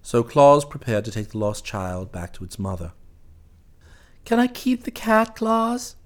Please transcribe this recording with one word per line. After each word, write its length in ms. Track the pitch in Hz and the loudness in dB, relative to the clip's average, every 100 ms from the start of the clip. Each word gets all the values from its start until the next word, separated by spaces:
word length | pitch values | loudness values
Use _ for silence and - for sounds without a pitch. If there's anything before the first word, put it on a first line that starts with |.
So 220 | - 120 | 0 -2
Claus 420 | 120 147 143 147 | 0 6 8 8
prepared 400 | 147 - - 107 | 4 -10 -2 -2
to 60 | 110 | -2
take 200 | 104 101 | -8 -8
the 80 | 110 | -4
lost 260 | 104 104 | -4 -4
child 460 | - 104 92 90 92 | -8 -6 -6 -6 -8
back 220 | 90 87 | -10 -12
to 100 | - | -12
its 140 | 90 - | -14 -8
mother. 340 | 98 90 82 - - - - - - - _ - - - - - | -6 -6 -10 -14 -20 -20 -20 -20 -20 -20 _ -20 -20 -20 -20 -20
Can 140 | - 233 | -2 2
I 80 | 247 | 2
keep 380 | 247 - 247 | 0 -2 -2
the 60 | - | -4
cat, 460 | - 220 220 226 - | -8 2 2 2 -2
Claus? 600 | 220 226 226 247 - - | 0 0 0 -4 -8 -16